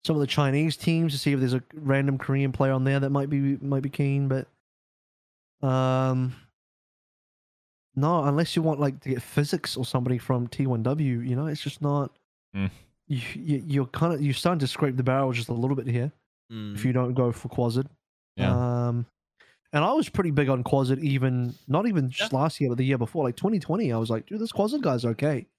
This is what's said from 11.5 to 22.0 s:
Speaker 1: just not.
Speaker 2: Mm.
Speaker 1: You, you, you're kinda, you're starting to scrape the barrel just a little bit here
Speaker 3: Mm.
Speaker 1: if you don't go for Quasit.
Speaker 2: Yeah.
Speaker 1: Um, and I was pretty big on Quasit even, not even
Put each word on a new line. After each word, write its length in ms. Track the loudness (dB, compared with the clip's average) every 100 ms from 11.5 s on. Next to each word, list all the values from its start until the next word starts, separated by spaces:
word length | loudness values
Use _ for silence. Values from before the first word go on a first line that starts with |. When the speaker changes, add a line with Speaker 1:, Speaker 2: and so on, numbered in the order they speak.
| -6
Speaker 1:
just 180 | -8 -4
not. 300 | -2 0 -2 _ _ _ _
Speaker 2:
Mm. 160 | -4 -4 -4 _ _ _
Speaker 1:
You, 120 | -6 -6
you, 280 | -8 -2 -2 0
you're 200 | 0 0
kinda, 360 | 0 0 2
you're 120 | 0
starting 240 | 0 0 0
to 60 | -2
scrape 300 | 0 0 0
the 60 |
barrel 300 | 2 2 2
just 160 | -2 -4
a 60 |
little 220 | -2 0 0
bit 100 | 0
here 260 | -2 -2 _ _ _ _
Speaker 3:
Mm. 220 | -10 -8 -2
Speaker 1:
if 80 |
you 80 | 0
don't 220 | 2 0
go 180 | 0 -2
for 160 | -2 -6
Quasit. 380 | -2 0 0 -4 _ _ _ _ -2
Speaker 2:
Yeah. 500 | 0 2 0 0 0
Speaker 1:
Um, 180 | -2 -6 _ _ _ -20 _ _
and 100 | 0
I 80 | 2
was 160 | 2 0
pretty 220 | 0 2
big 180 | 2 2
on 140 | 0
Quasit 360 | 2 2 2 0
even, 540 | 0 2 2 0 -2 -6 -2
not 200 | 0 2
even 240 | 0